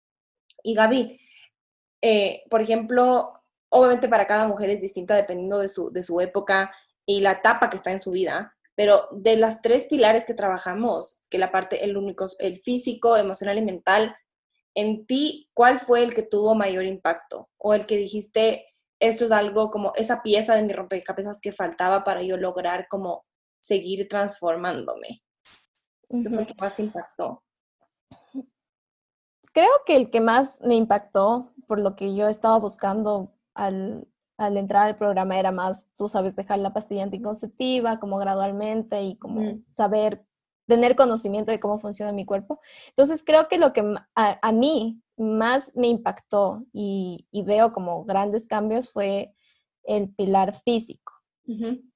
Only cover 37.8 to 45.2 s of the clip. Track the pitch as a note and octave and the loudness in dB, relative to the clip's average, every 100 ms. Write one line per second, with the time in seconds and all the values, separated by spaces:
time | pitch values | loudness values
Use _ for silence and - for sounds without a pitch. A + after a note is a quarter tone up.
37.8 | A#3 A3+ G3+ G3 G3 G3 G3 G3+ G#3+ A3 | -2 -4 -4 -4 -2 -2 -2 -4 -4 -4
38.8 | A3 G#3 G3 - - A3 G#3+ G#3+ - - | -4 -6 -6 -8 -8 -6 -6 -8 -10 -2
39.8 | G#3 G#3+ G#3+ G#3 _ _ _ _ - A#3 | 0 2 0 -4 _ _ _ _ 2 4
40.8 | A#3+ B3 B3+ A3+ G3+ G#3 A3 A3 G#3 G#3+ | 6 6 4 2 -4 -4 -4 -4 -4 -4
41.8 | G#3 G3+ G#3 G3+ G3 G3 G3 D4+ - - | -6 -8 -8 -6 -4 -6 -4 -12 -14 -20
42.8 | - - C#4+ D#4+ - D#4 D#4 F4+ D4 A#3+ | -2 2 2 2 4 4 6 4 4 2
43.8 | G#3 G#3 - - G#3 G3 A3 A3 C#4 D4+ | 0 -4 -4 0 0 2 0 2 2 2
44.8 | A3+ A3+ _ - | -2 -8 _ -6